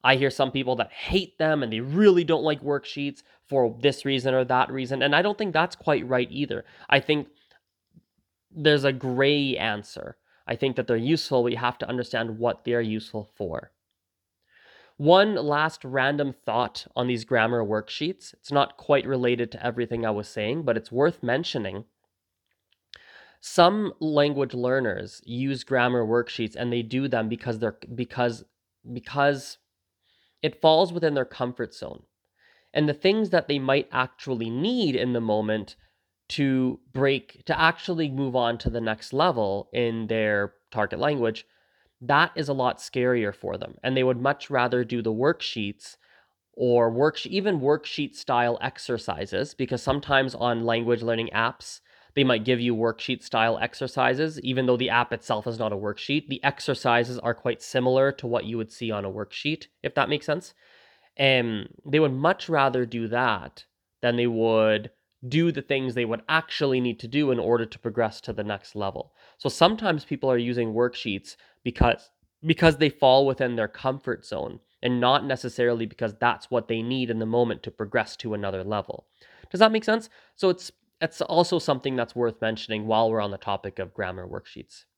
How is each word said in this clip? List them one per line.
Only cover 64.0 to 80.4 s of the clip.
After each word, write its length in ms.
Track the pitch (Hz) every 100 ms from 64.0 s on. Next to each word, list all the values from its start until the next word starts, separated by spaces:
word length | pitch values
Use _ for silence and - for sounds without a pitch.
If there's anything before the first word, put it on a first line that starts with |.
than 140 | 120 120
they 100 | 120
would 640 | 113 113 110 110 107 113 _ _ _ 123
do 240 | 147 170
the 120 | 147
things 320 | - 139 131
they 100 | 120
would 180 | 117 113 -
actually 520 | 160 160 - 143 131
need 200 | 123 113
to 80 | 120
do 240 | 139 147
in 80 | 120
order 260 | 98 117 113
to 120 | -
progress 420 | 117 104 110 -
to 120 | -
the 120 | 110
next 320 | 104 101 - 104
level. 360 | 98 - - _ - _
So 120 | 135
sometimes 560 | - 175 220 214 160
people 260 | - 139 135
are 80 | 123
using 340 | 120 123 113
worksheets 640 | 110 123 123 113 98 - - _ _
because, 460 | 123 120 120 - - _ _ _ 156
because 300 | 156 165 143
they 120 | 147
fall 380 | - 135 131 139
within 300 | 131 127 117
their 100 | 107
comfort 580 | - 131 139 - -
zone 360 | - 85 71 - _ _
and 200 | 123 123
not 240 | 123 135
necessarily 640 | 135 131 127 - 120 117 113
because 280 | - 113 104
that's 320 | 120 - -
what 160 | 123 110
they 140 | 113
need 280 | 117 131 123
in 80 | 110
the 80 | 110
moment 380 | 117 120 107
to 80 | -
progress 440 | - 104 120 107 -
to 140 | 117
another 300 | 104 101 95
level. 440 | 95 104 - - _ _ - - -
Does 80 | 180
that 140 | 220
make 100 | 220
sense? 260 | 220 226 220 - _
So 140 | _